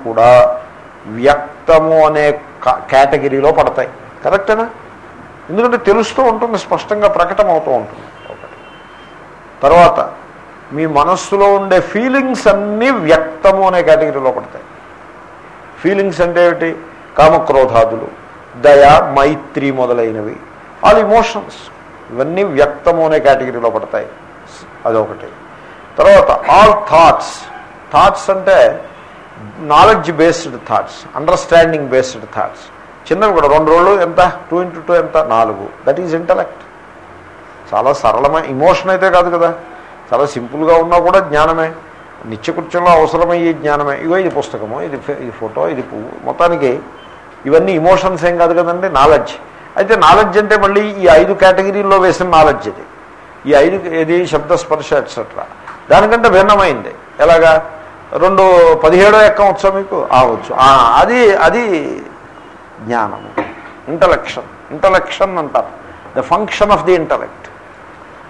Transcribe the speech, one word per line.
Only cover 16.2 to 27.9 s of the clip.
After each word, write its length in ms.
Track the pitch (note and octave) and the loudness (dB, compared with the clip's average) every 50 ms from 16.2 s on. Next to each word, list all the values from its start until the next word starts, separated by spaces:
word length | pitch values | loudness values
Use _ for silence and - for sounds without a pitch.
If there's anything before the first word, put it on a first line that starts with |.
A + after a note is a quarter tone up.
అంటే 260 | F3 F3 E3+ F3 F3 | -2 -2 0 2 2
ఏమిటి? 300 | F3 E3 E3+ E3 E3 D#3 - - - - - - - - - | 2 0 -2 -4 -6 -6 -10 -14 -20 -20 -20 -20 -6 0 2
కామక్రోధాదులు, 880 | D3+ D#3 D#3+ D#3 - - C3+ C3+ C3 B2 A#2 A#2 A2+ A2 A2+ A2 - - - - - - - - - - - B2 | 4 4 4 2 0 0 2 2 2 2 2 2 2 2 -2 -6 -10 -12 -16 -18 -20 -20 -20 -20 -20 -20 -8 0
దయ, 540 | C#3+ D3 C#3+ C#3+ C#3 C#3+ D3+ E3 - C3+ C3+ C#3 | 4 6 6 8 8 8 6 4 2 0 0 0
మైత్రి 540 | C#3 D3+ D#3 D#3 - - - C#3 C3+ C#3 C3 | 0 0 -2 -4 -8 -12 -8 -6 -4 -4 -4
మొదలైనవి, 640 | C3 B2+ A#2+ A#2+ A#2+ A2+ A2+ A2 G#2+ G#2+ G#2+ - - - - - - - - - - - G#3+ | -2 -2 -2 -2 -2 -2 -4 -4 -6 -8 -10 -12 -14 -18 -20 -20 -20 -20 -20 -10 0 2 2
all 120 | G#3+ A3 | 4 4
emotions, 520 | G#3 G3+ G#3+ A#3 G#3+ - - G#3 F#3+ - - - - - - - - - - - - - | 2 2 2 0 0 -2 -6 -10 -12 -14 -18 -20 -20 -20 -20 -20 -20 -20 -20 -20 -20 -10
ఇవన్నీ 320 | A#2 B2 C#3 D#3 E3+ F#3+ G3+ | -8 -6 -6 -4 -4 -4 -4
వ్యక్తము 640 | F#3 C#3 C3+ D3 C#3+ - - - F3+ E3+ E3 D#3+ | -2 0 0 0 0 -2 -2 -2 -2 0 0 0
అనే 140 | D#3 D#3 D3+ | 0 0 0
కేటగిరీలో 500 | - C#3 C3+ C3+ B2+ B2 A#2 A#2+ A#2 A2+ | 2 2 0 0 -2 -6 -6 -4 -4 -4
పడతాయి. 380 | G#2 G#2+ - - - G#2+ - - - - - - - - - - - - - - - - - | -4 -4 -6 -6 -8 -8 -8 -10 -14 -20 -20 -20 -20 -20 -20 -20 -20 -20 -20 -20 -18 -10 -6
అదొకటి. 400 | A2+ A2+ A2 G#2 F#2 F#2+ - - - - - - - - - - - - - - - - - | -4 -2 -2 -2 -4 -8 -14 -16 -18 -20 -20 -20 -20 -20 -20 -20 -20 -20 -20 -20 -10 -4 0
తర్వాత 440 | D#3 G3 G3+ F#3 - - C3 - - | 4 6 6 6 6 2 0 -2 0
all 280 | - D#3 F#3+ G#3+ G#3+ | 2 4 6 6 4
thoughts, 720 | G#3 - - - D#3 D#3+ E3 D3 A#2+ - - - - - - - - - - - - - - - | 4 2 0 0 2 4 4 4 4 2 -4 -10 -14 -16 -18 -18 -20 -20 -20 -20 -20 -20 -10 -2